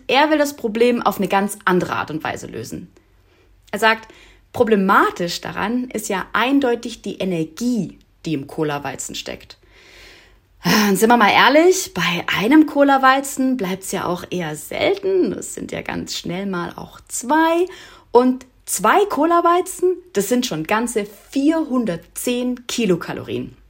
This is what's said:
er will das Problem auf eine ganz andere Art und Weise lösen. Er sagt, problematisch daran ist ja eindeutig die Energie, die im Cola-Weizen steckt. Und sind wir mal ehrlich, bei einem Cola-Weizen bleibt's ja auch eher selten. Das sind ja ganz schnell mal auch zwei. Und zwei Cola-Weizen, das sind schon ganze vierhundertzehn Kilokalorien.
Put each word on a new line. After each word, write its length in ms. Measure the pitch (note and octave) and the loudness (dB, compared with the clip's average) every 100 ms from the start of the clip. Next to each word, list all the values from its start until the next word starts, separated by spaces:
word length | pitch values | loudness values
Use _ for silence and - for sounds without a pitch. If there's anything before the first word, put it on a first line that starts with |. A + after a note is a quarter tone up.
| - | 0
er 220 | B3+ D4+ | 2 4
will 80 | D4+ | 2
das 180 | C#4+ - | 0 -4
Problem 460 | A3+ A3+ A#3+ A#3+ | -4 2 2 2
auf 160 | G#3+ G3+ | 0 -2
eine 100 | F3+ | 0
ganz 300 | G3 G3+ - - | 0 -2 -4 0
andere 280 | F#3 E3 | 0 0
Art 180 | A2+ F2+ | -4 -6
und 120 | D#3 | -8
Weise 240 | - - - | -8 -8 -10
lösen. 420 | - - - - _ _ _ _ _ _ _ _ | -12 -12 -12 -16 _ _ _ _ _ _ _ _
Er 80 | G3+ | 0
sagt, 280 | A3 A3+ - - - _ _ | 2 2 -4 -20 -20 _ _
problematisch 880 | - A3 G#3 F#3+ A3+ G4+ G4+ E3+ - | 0 4 4 6 4 4 0 -6 -6
daran 480 | E3 F3 F#3+ B3 B3 | -8 -6 -4 -4 -4
ist 180 | G#3 - | -6 -4
ja 200 | F#3+ - | -6 -4
eindeutig 720 | - B3 C#4 B3+ A#3+ A#3+ - | -2 2 2 2 0 -6 -12
die 160 | G#3 - | -10 -6
Energie, 840 | F#3+ E3+ D#3+ - A#3+ A#3 D3+ - _ _ E3+ | -4 -2 -4 -4 -2 -2 -4 -8 _ _ -6
die 100 | D3 | -6
im 120 | C#3 | -6
Cola-Weizen 680 | - D3+ C#3+ C3+ - - - | -6 -4 -4 -8 -10 -10 -12
steckt. 420 | - - - - _ _ - - - - _ _ _ _ | -12 -14 -16 -20 _ _ -20 -20 -20 -20 _ _ _ _
Und 340 | E3+ G#3+ G#3 F#3+ | 0 2 2 4
sind 120 | A3 | 4
wir 80 | A#3 | 6
mal 160 | G3+ | 6
ehrlich, 600 | - G#3 D4 F4 F#4 - | 6 6 6 6 4 -2
bei 320 | F#3 E3+ F3 - D#3 | -4 -2 -2 -4 -2
einem 300 | G#3 D4+ D4+ | 4 6 6
Cola-Weizen 880 | C#4+ C#4+ C4+ C4 C4+ C#4 - C4 B3+ | 4 4 4 4 2 0 -2 -2 -2
bleibt's 340 | F#3 F#3+ - | -4 -6 -6
ja 140 | F#3 D#3 | -6 -4
auch 180 | F3 - | -6 -6
eher 260 | F3+ D#3+ D3+ | -6 -6 -8
selten. 760 | - - - G4 F#4+ F#4+ B3 | -10 -2 -2 0 0 0 0
Das 220 | - - | -2 -10
sind 200 | - - | -12 -10
ja 80 | - | -8
ganz 340 | - E2+ - - | -8 -8 -8 -8
schnell 300 | E3+ F3 G3+ | -8 -6 -6
mal 260 | F3 E3+ - | -6 -8 -10
auch 240 | - - - | -16 -20 -14
zwei. 560 | - A#3 D4+ E4 E4+ F4+ - - - _ | -8 0 2 4 2 -2 -6 -20 -20 _
Und 340 | A#3 B3+ B3+ - _ - | 4 4 0 -6 _ -10
zwei 380 | - G#3 E4 G4+ | -2 2 4 2
Cola-Weizen, 920 | C4+ D#4+ E4+ E4+ F4 F4+ - F4+ F4+ - | 0 2 4 4 2 0 -2 -2 -2 -6
das 160 | G3+ F#3+ | -4 0
sind 160 | B3 B3 | 0 -2
schon 180 | D#3 | -4
ganze 420 | D#3+ G#3+ A#3 A3 G#3 | -2 -2 -2 -4 -6
vierhundertzehn 1600 | - - C4+ C#4+ D#4+ D4+ B3+ G#3 E3 - - B3 B3 B3 B3 - | -10 -8 -2 2 0 0 -2 -2 -6 -10 -8 -4 -2 -2 -6 -6
Kilokalorien. 920 | - G#3+ E3+ - B2+ A2+ A#2+ C3 - _ | -2 0 0 -2 -10 -8 -8 -8 -14 _